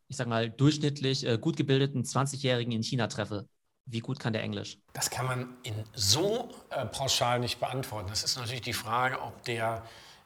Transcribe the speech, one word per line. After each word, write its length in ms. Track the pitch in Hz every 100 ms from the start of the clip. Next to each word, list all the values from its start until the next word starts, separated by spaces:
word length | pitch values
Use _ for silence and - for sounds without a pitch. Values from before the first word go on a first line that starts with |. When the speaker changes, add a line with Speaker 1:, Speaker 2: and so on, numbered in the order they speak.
| -
Speaker 1:
ich 80 | -
sag 100 | 120
mal, 220 | 113 117
durchschnittlich, 760 | 110 139 151 147 143 135 135 131
äh, 120 | 113
gut 180 | 160 -
gebildeten 480 | 139 135 139 139
zwanzigjährigen 720 | 117 131 139 135 135 123 117
in 100 | 113
China 240 | 113 123 107
treffe, 400 | - 104 104 - _ _ _ -
wie 140 | 117
gut 200 | 113 127
kann 140 | 120
der 80 | 110
Englisch? 360 | 107 101 104 - _
Speaker 2:
Das 180 | - -
kann 160 | - 127
man 300 | 127 123 -
in 120 | 123 107 107
so, 560 | - 104 147 190 226 - - -
äh, 140 | 165 120
pauschal 540 | - 135 - 123 123
nicht 220 | 120 -
beantworten. 480 | - 127 - 107 95
Das 140 | 104
ist 140 | - -
natürlich 240 | 117 127
die 120 | 117
Frage, 480 | 117 110 117 127 131
ob 220 | 120 - -
der 380 | 113 113 113 110 - - -